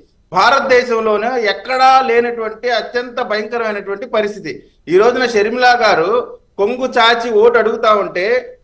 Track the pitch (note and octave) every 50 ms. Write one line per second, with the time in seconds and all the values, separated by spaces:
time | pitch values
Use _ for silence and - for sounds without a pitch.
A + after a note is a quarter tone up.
0 | _ _ _ _ _ _ E3+ F#3 G#3 A#3+ C4+ C4+ C4+ C4 B3 B3 B3 A#3 A3+ A3+
1 | A3 A3 G#3 G3+ G#3+ B3 C4 A#3+ A3 G3 G3 - - B3+ C4 C4 C4 C4 C4 C4+
2 | B3+ A#3 A#3 A#3+ A#3+ A#3+ A#3 A#3 A3 G#3+ A3 - A#3+ B3 A#3 G#3+ G3+ - - A#3+
3 | B3 B3 - B3+ A#3+ - G#3 G#3+ G#3+ A3 A#3+ A#3 A3+ G#3+ G3+ G3+ F#3 G3 G3 G3+
4 | B3+ A#3 A#3 G#3+ G#3 G#3 G#3+ G3 D#3+ D3 - - - _ _ _ _ C#3+ E3+ F#3+
5 | A3 A#3+ B3 B3+ B3+ A#3 A3+ G3+ G3+ A3+ A#3+ B3 B3 B3 A#3+ A#3+ A3+ G#3 F3 D#3+
6 | E3 F#3+ A#3 B3 A#3 - - - _ _ _ G3 G3+ A3 B3 B3 C4 B3 - A#3+
7 | A3+ A#3 A#3+ A#3 A#3+ A#3+ A3 G#3 A3+ A#3 A#3+ A#3 G#3 A3 A#3 A3+ A#3 A3 G#3+ G3+
8 | F#3 E3+ - F3 F#3 A3 B3 B3 A#3+ - - -